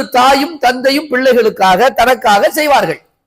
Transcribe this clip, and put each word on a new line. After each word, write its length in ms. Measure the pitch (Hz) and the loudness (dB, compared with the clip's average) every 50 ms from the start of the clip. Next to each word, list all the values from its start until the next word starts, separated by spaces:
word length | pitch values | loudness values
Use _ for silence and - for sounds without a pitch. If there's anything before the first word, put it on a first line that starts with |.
| 269 - | -2 -2
தாயும் 460 | - 247 254 262 277 269 285 349 330 294 | 0 0 2 2 2 0 -2 -6 -6 -2
தந்தையும் 500 | 247 247 254 254 247 269 277 294 320 294 | -2 -2 -2 0 -2 -2 -2 -2 -4 -4
பிள்ளைகளுக்காக, 800 | 247 254 262 262 240 247 220 214 180 - 190 185 185 180 240 269 262 247 | -4 0 0 2 2 2 0 0 -2 0 0 2 2 2 0 0 0 0
தனக்காக 500 | 233 247 254 247 - 220 202 202 294 311 | 0 0 0 0 0 0 2 2 0 0
செய்வார்கள். 500 | - 320 302 294 269 226 190 160 147 - _ _ _ _ _ | -2 -2 0 0 0 0 0 -2 -6 -10 _ _ _ _ _